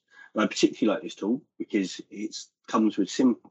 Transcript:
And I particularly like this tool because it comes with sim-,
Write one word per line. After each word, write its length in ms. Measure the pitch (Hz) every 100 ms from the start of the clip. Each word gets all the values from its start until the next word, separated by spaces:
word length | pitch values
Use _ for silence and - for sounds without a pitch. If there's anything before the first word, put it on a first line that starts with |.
| _ - -
And 100 | -
I 40 | 104
particularly 480 | - - - 110 92
like 80 |
this 120 | - -
tool 260 | 98 127 - -
because 420 | - 104 92 - -
it 280 | 101 107 - - _ -
comes 300 | - 110 -
with 120 | -
sim-, 280 | - 131 113 -